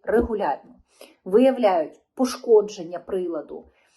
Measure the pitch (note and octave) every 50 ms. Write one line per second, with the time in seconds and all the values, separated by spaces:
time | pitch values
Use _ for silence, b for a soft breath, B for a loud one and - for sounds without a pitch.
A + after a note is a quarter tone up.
0 | - F#3+ G#3 A#3 A#3 - A3 G3 F#3+ D3 C3+ - - - - _ _ B B B
1 | B B B B B F#3 F#3+ A#3+ C4 C4+ B3+ B3 A3 G3 F3+ E3 D3+ - - _
2 | _ _ _ - B3+ B3 - - - A#3 A3 G#3+ G#3 G#3 - F#3+ D#3+ E3+ F3 E3+
3 | - - G3 F#3 F3+ E3+ E3 D3 C#3 - - - - _ _ _ _ _ _